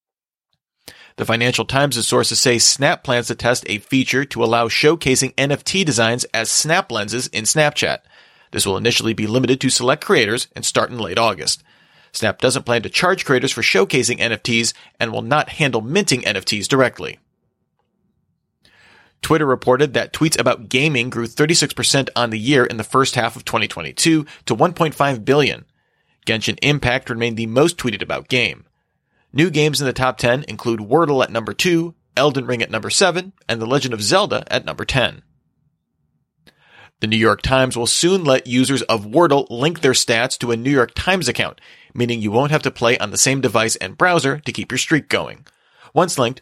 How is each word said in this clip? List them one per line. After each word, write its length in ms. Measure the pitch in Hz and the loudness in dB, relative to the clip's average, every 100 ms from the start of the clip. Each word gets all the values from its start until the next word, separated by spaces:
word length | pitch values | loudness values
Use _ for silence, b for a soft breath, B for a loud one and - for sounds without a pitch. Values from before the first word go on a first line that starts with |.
| _ _ _ _ _ _ _ _ B B B B | _ _ _ _ _ _ _ _ B B B B
The 80 | 107 | -2
Financial 400 | 117 123 120 113 | 0 0 0 -2
Times' 420 | 135 143 120 - | 0 0 0 0
sources 320 | 123 113 113 | 0 0 0
say 180 | 131 120 | 2 4
Snap 460 | - - 143 175 | 2 2 0 0
plans 240 | - 123 117 | -2 -2 -2
to 80 | 117 | -2
test 300 | 117 123 - | 0 0 -2
a 100 | 104 | -8
feature 480 | - 131 123 131 139 | -2 0 2 0 -2
to 180 | 113 | -2
allow 240 | 117 117 117 | 0 2 0
showcasing 680 | - 151 165 139 123 131 - | 2 2 2 2 2 0 -2
N 140 | 139 | -2
F 120 | 143 | -2
T 200 | - 190 | -2 -2
designs 400 | 170 113 113 123 - | 0 2 2 0 -4
as 160 | 117 113 | -4 -2
Snap 420 | - 151 175 190 | -2 2 0 0
lenses 360 | 113 104 113 - | -4 -4 -6 -4
in 160 | 107 | -4
Snapchat. 560 | 107 156 147 - 90 64 _ b b b b | -2 2 2 2 -2 -4 _ b b b b
This 160 | - 101 | -4 -2
will 120 | 98 | 0
initially 360 | 113 - 110 | 0 0 -2
be 140 | 110 107 | -2 0
limited 340 | 123 127 135 | 0 2 0
to 80 | 131 | 0
select 340 | - 123 147 | 0 0 -2
creators 440 | - 165 104 117 - - | 2 2 2 -2 -6 -8
and 100 | - | -4
start 240 | 127 110 | -2 -2
in 80 | 120 | -4
late 220 | 95 98 | -6 -2
August. 420 | 113 90 65 - b b b b b | -2 -2 -6 -6 b b b b b
Snap 260 | - 107 - | -4 -4 0
doesn't 240 | 127 131 | 0 0
plan 180 | - 117 | -2 -2
to 80 | 101 | -2
charge 360 | - 180 190 - | -2 0 0 0
creators 260 | 127 131 | 0 0
for 100 | - | -2
showcasing 600 | 107 95 98 143 113 120 | 0 2 2 2 0 0
N 100 | 113 | -2
F 100 | 110 | -2
Ts 320 | - 117 113 B B B | -2 0 0 B B B
and 100 | 113 | -4
will 100 | 110 | -4
not 280 | 113 147 - | -2 -2 -2
handle 320 | - 143 113 | -2 0 0
minting 440 | 110 185 208 123 101 | 0 0 0 0 0
N 120 | 98 | -2
F 80 | - | -2
Ts 200 | 104 95 | -4 0
directly. 540 | 135 123 - 76 - _ _ _ _ _ _ _ _ _ _ _ _ _ _ b b b b b b | 2 2 0 -12 -14 _ _ _ _ _ _ _ _ _ _ _ _ _ _ b b b b b b
Twitter 240 | - 160 147 | 0 2 2
reported 480 | 127 - 127 147 113 | 0 2 2 2 0
that 180 | 123 | -4
tweets 260 | - 156 - | -2 0 2
about 300 | 127 - 104 | 0 -2 -2
gaming 400 | 123 156 131 123 | 0 0 0 -2
grew 180 | 113 117 | -4 -6
thirty-six 460 | - 151 - 147 | 0 2 2 0
percent 360 | - 117 139 127 113 | -2 0 0 0 -2
on 140 | 120 | -2
the 100 | 110 | -2
year 240 | 113 143 | 2 4
in 140 | 120 113 | 4 0
the 80 | 107 | 0
first 300 | 131 135 127 | 2 2 0
half 200 | 117 120 | -2 -4
of 80 | |
twenty 240 | - 113 107 | -6 -2 -2
twenty-two 580 | - 73 - 165 160 143 B - | -6 -10 0 2 2 0 B -4
to 100 | 113 | 2
one 160 | 175 | 2
point 240 | 170 160 - | 2 -2 0
five 300 | 143 123 104 | -2 0 2
billion. 400 | 143 127 62 - _ _ _ _ _ - | 2 2 -2 -14 _ _ _ _ _ -4
Genshin 320 | 113 107 101 | -2 -2 -2
Impact 480 | 139 147 120 127 - | 0 0 0 -2 -4
remained 260 | 113 120 113 | -4 -4 -4
the 120 | 113 | -2
most 280 | 120 165 - | 2 2 2
tweeted 260 | 123 104 | -4 -4
about 280 | - 69 - | -6 -8 -2
game. 360 | 123 107 60 _ _ _ _ _ _ _ | -2 -2 -4 _ _ _ _ _ _ _
New 160 | 131 180 | 0 2
games 320 | 151 151 151 | 2 0 0
in 40 | 135 | -2
the 40 | |
top 260 | 123 127 123 | 0 -2 0
ten 280 | 123 127 - | 0 0 -2
include 320 | 107 120 113 | -6 -4 -4
Wordle 420 | 104 147 160 139 | 0 2 2 2
at 120 | - | 0
number 200 | 113 107 | -2 -6
two, 420 | 104 180 170 170 - _ - | -2 0 0 -2 -10 _ 0
Elden 300 | 147 135 120 | 0 0 -4
Ring 160 | 120 | -4
at 100 | 104 | -2
number 180 | 110 101 | -4 -2
seven, 440 | - 185 170 185 _ - | 0 2 0 -8 _ -6
and 120 | 117 | -4
The 40 | 110 | 0
Legend 280 | 139 135 | 0 0
of 80 | 110 | -4
Zelda 440 | 104 185 208 104 - | 0 2 2 -4 -2
at 140 | 127 | -4
number 220 | - 76 107 | -4 -8 -4
ten. 360 | 135 110 - _ _ _ _ _ _ _ _ _ _ _ _ _ b b b b - | -2 -2 -4 _ _ _ _ _ _ _ _ _ _ _ _ _ b b b b -6
The 60 | 110 | 0
New 100 | 110 | 2
York 240 | 110 104 | 4 2
Times 340 | - 131 127 120 | 2 2 2 0
will 120 | 117 | -2
soon 360 | - 175 190 | 2 2 2
let 240 | 151 131 123 | 2 2 2
users 360 | 123 127 135 | 0 2 0
of 220 | - 110 104 | 0 -4 0
Wordle 420 | 131 170 139 135 | 2 4 4 0
link 320 | 117 147 160 | -2 -2 0
their 100 | 135 | 2
stats 460 | 123 - 113 127 - | 2 2 0 0 -4
to 140 | 120 | -4
a 60 | 113 | -2
New 140 | 127 | 2
York 220 | 143 117 - | 2 2 0
Times 320 | - 190 131 | 0 0 0
account, 320 | 113 90 - B B B | -2 -4 -6 B B B
meaning 280 | - 120 117 | -4 -2 0
you 100 | 104 | 0
won't 200 | 110 143 | 0 2
have 120 | 151 | 0
to 80 | 139 | -2
play 260 | - 117 123 | 0 2 2
on 140 | 104 | -2
the 60 | 98 | 0
same 240 | 135 135 | 2 2
device 340 | 127 110 110 - | 0 2 0 -2
and 220 | 95 - | -6 0
browser 420 | 180 170 135 151 | 2 2 0 -2
to 120 | 127 | -6
keep 200 | 110 95 | -8 -6
your 60 | 123 | -4
streak 320 | - 151 - | 0 0 0
going. 360 | 104 67 52 - b b b b | -4 -4 -12 -20 b b b b
Once 240 | 143 175 - | 0 2 2
linked, 240 | 120 131 | -2 -2